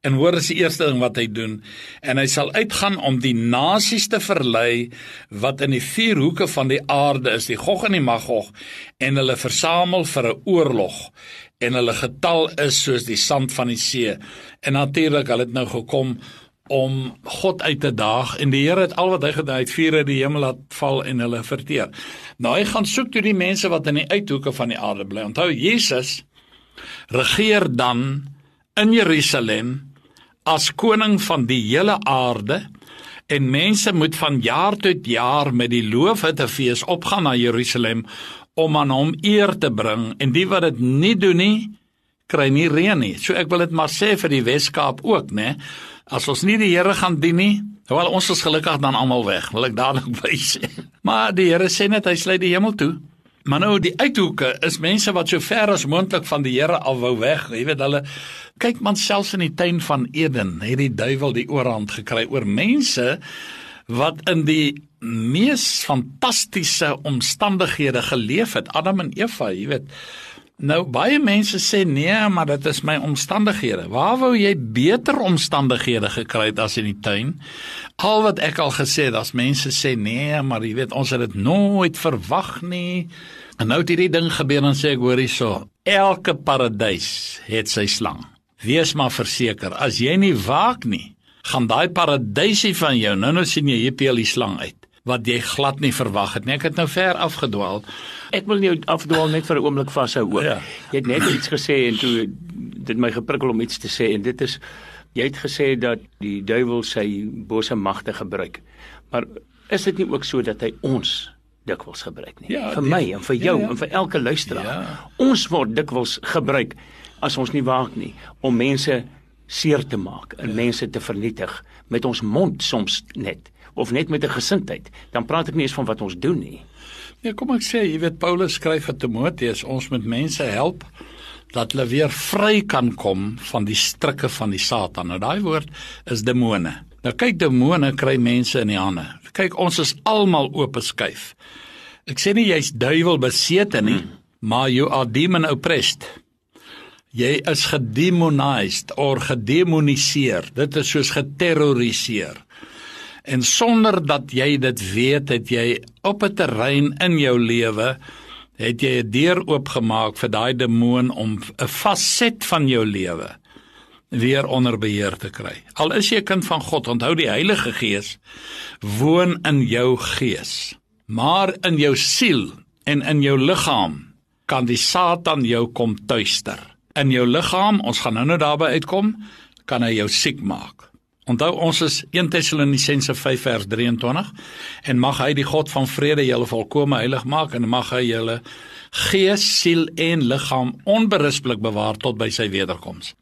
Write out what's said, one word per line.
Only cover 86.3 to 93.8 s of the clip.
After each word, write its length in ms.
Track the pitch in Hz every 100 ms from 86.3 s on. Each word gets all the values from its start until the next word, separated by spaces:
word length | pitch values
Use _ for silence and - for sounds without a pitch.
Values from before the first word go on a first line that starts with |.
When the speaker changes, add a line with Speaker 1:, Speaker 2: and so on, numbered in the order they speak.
Speaker 1:
paradys 1080 | 151 - 139 123 107 110 87 - - - - -
het 240 | 110 107
sy 160 | - 101
slang. 400 | - 104 73 - _ _ _
Wees 300 | 104 151 156 151
maar 160 | 131
verseker, 600 | - 107 - 120 101 98 87
as 220 | 139 107
jy 160 | 123 180
nie 160 | 196
waak 520 | 135 98 143 214 247 120
nie, 300 | 92 - - _ _
gaan 240 | - 135 117
daai 200 | 113 175
paradysie 840 | 175 165 139 110 101 196 208 208 180
van 220 | 156 127
jou," 180 | 104 101
nou, 160 | 117
nou 140 | 165 175
sien 220 | - 147
jy, 100 |
hier 140 | 120